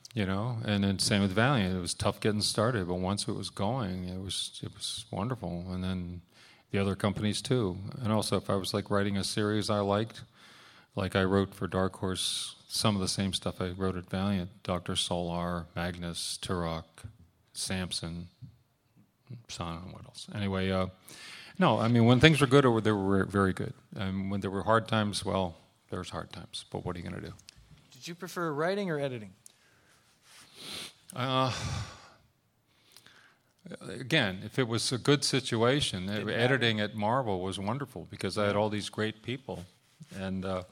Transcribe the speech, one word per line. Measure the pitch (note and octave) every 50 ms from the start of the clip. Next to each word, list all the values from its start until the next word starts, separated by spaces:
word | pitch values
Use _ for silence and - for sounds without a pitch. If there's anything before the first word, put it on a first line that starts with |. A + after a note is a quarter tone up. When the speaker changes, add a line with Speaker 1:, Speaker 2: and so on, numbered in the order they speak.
| - - -
Speaker 1:
You | A#2 G2+
know, | F#2 F#2+ G2 G#2+ B2 B2 A2+ A#2
and | - G#2 G2+ G2
then | G2 G2 F2
same | - - A2+ G2+ G2
with | G2
Valiant. | F#2 G2+ A2+ C3+ D3 B2 G2 F2+ F#2
It | F2+
was | F2 E2+ -
tough | - - G#2 G2 -
getting | - A2 G#2 G#2+
started, | G2 - - - G#2+ A#2+ C3 G#2+ F#2 E2+
but | F2+
once | F2+ F#2 F#2 G2+ G2+ - -
it | G2+
was | G2+ G2+ -
going, | - - G2+ G2+ B2 C3+ A#2 F#2+ F#2 F#2 F2+ F2+
it | F#2 F#2
was, | F#2 F#2+ F2 - - - - -
it | - - -
was | - - - - - - - -
wonderful. | - G2 B2 B2+ A2+ - F2 F2 F2 F2 F#2
And | F#2 F#2 F#2
then | F#2 F#2 F2+ F2 F2 F2 F2 - _ _ - - - - - _ _ -
the | G2+
other | G2 G2 F#2+
companies | - - G#2 F#2+ - G#2 G#2+ G2 -
too. | - - C3 B2+ A2+ F#2 F2 F#2+ G2 G#2 - - C3
And | G#2 A2
also, | G#2+ F#2 - -
if | F#2+ - -
I | G2+
was, | G2 F#2 - -
like, | G#2 F#2+ -
writing | G#2 G2+ G2+ G#2 G2+
a | G2 F#2
series | - - A#2 G#2+ G#2 G#2+ G#2+ G2 G#2
I | G#2+ G#2
liked, | G2+ G2 G2+ G#2 A2+ A2 - - - - _ - - - - - - - - - - _ -
like, | - G2 F#2 -
I | G2 F#2+
wrote | F#2 G2 G2 G2 F#2+ -
for | - G2+ F2
Dark | E2 F#2+ F#2+ F#2+ -
Horse | - - F#2+ F#2 F2 - - - - - - - - - -
some | - - - A2+ G#2
of | G2
the | F#2
same | E2+ - - G2 G2 F#2
stuff | - - F#2 - -
I | F#2+ F2+
wrote | F2 F#2+ F#2+ F#2+ F#2
at | F2+ F2 -
Valiant, | - F#2+ F#2+ G2+ G2+ F#2 F2 F#2 - - -
Doctor | - F#2 F2 - - F#2
Solar, | - - - - F2 F2 E2+ E2+ F2 F2 F2 F2 F2 E2 D#2 -
Magnus, | F2+ F2 F2+ F2 F2 F2 E2+ E2 - - - - - -
Turok, | - F#2+ F2 E2+ E2 E2 D#2+ E2 - _ - - - - - - _ _ _ _ _ -
Samson, | - - - G2+ F#2 F#2 F2 - - - E2 E2 E2+ F2 F2 _ _ - - - _ _ _ _ _ _ _ _ _ - _ _ _ _ - B2 A#2+ -
Son, | - - - F2 E2+ E2 E2 F2+ F#2 -
what | - -
else? | - - - - - -
Anyway, | G#2 G2+ G2 F#2+ F#2+ F#2+ F#2+ F#2+
uh, | F#2 F#2 F#2 - - - - - - - - - - - - -
no, | - F#3 D#3 A2+ A2
I | A2
mean, | A2+ A#2+ A#2 A#2
when | A#2 B2 B2
things | C#3 D#3 D#3+ C3
were | C#3+ C#3
good, | C3 C#3+ C#3
or | B2+ A#2 A2
they | G2+ G#2+
were | G#2+ G2+ F#2+ F#2+ G2 G2 F#2+
very | F#2+ G2 G2+ G2 F#2+ F#2
good. | - G2+ - - - - - -
And | - G2+ F#2+ F#2+ G2 F#2+ F#2+
when | G2 G2+
there | F#2+ G2
were | F#2 G2 F2
hard | A2 A2 A2+ A2 -
times, | A2+ A2 G#2+ G#2 F#2+ - -
well, | F#2+ F#2 F#2+ F#2+ F2 E2+ - - _ _ _ _ -
there's | - F#2 F2+ -
hard | - E2+ E2 E2 -
times. | F2 E2+ - - - - -
But | - G2 -
what | F2+ F2
are | F2
you | E2+
gonna | F#2 F#2 F#2+
do? | - - F#2 - - - - - - - - - - _ -
Speaker 2:
Did | B2+ - D#3+
you | F3
prefer | E3+ F#3+ F3 - F#3 F3 E3 D3
writing | C#3 D#3+ F3 G3 G#3 G3+ F#3
or | D#3+ D3
editing? | C#3 C#3 B2+ A#2 G#2 G2 F#2 _ - - _ _ _ _ _ _ _ _ _ _ _ _ _ _ _ - - - - - - - - - - - - - - _ _ - -
Speaker 1:
Uh, | - B2 C3+ C3 C3 C3 B2+ A2 - - - - - - - - - - - - _ _ _ _ _ _ _ _ _ _ _ _ _ _ _ - - - - - - - - _ _ _ _ _ _ - - - - - -
again, | - B2 C3 A#2+ D#3 D#3+ A#2+ G2 F#2 F#2+ G#2+
if | G#2 - -
it | C3 A2+
was | A#2 A2 - - C3+
a | A2+
good | F#2+ - D3 C#3+ -
situation, | - - C3 - - B2 A2+ A2+ A#2+ C3+ D3 C#3+ - - F#2 F2+
Speaker 2:
Didn't | G2 G#2 G#2+ G2+
Speaker 1:
e-, |
Speaker 2:
matter. | G#2 F2 G#2
Speaker 1:
editing | A#2 B2+ C3+ B2+ A#2+ A#2 A2 G#2+
at | G#2+ G#2+ G#2+
Marvel | A2 G#2 G#2+ A#2 C3+ C3 A2 G2 F#2
was | F2+ F#2+ F#2 F#2+
wonderful | G2 G2+ A#2 C#3+ C#3+ A#2+ - E2+ E2 -
because | - F#2+ - G2 F2 G#2+
I | G#2
had | G2+ G2+
Speaker 2:
Yeah. | G2+
Speaker 1:
all | G#2 G#2+
these | G#2 G#2 F#2 -
great | - - G#2+ A2 G#2+ - -
people, | - A#2+ C#3 - - F#2 F2 F2 F2+ _ _ _ _ _ - - - F2+
and, | F#2+ F#2+ F#2+ F#2+ F#2+ F#2
uh, | F#2+ F#2+ F#2 F2+ -